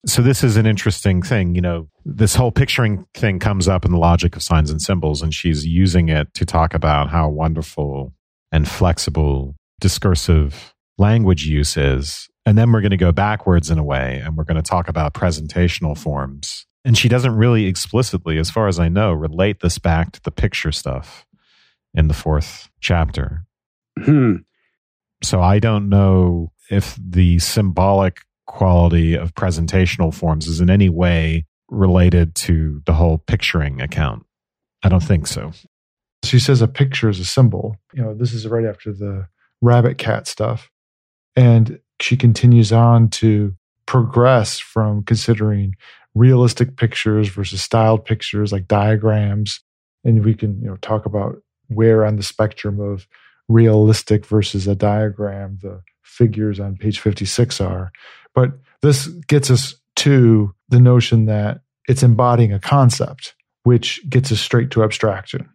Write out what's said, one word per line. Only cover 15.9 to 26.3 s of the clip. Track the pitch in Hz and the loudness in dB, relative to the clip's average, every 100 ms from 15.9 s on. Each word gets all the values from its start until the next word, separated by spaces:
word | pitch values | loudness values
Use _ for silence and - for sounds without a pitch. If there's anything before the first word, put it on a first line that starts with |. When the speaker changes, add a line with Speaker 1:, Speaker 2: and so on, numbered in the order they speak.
| 76 | -6
Speaker 1:
forms. | 78 71 67 69 - - - _ | -8 -8 -8 -12 -14 -16 -18 _
And | 127 113 | 0 2
she | 117 | 2
doesn't | 123 127 | 2 0
really | 110 120 113 95 | 2 2 2 0
explicitly, | 90 - 117 123 90 - 78 | -4 -4 -2 -2 -4 -4 -4
as | 85 | -2
far | 113 104 | -2 -2
as | 85 | 0
I | 82 | 0
know, | 92 107 | 0 0
relate | 78 78 80 101 101 | -2 -4 -2 -2 0
this | 87 - | -4 -2
back | 87 82 82 | -2 -2 -2
to | - | -8
the | 85 | -12
picture | - 101 - 80 | -4 -4 -2 -6
stuff | - 69 65 76 - _ _ _ _ _ _ _ | -6 -8 -10 -12 -20 _ _ _ _ _ _ _
in | 82 78 | 0 0
the | |
fourth | 71 78 76 - - - _ | 0 -2 -4 -4 -14 -20 _
chapter. | - 87 78 - 65 82 - _ _ _ _ - | -2 0 -2 -4 -8 -10 -14 _ _ _ _ -6
Speaker 2:
Hmm. | - 147 123 87 _ _ _ _ _ _ _ _ | 2 2 2 0 _ _ _ _ _ _ _ _
Speaker 1:
So | - 95 | -4 2
I | 90 104 | 4 4
don't | 113 104 101 | 2 0 2
know | 98 98 92 90 | 2 4 4 2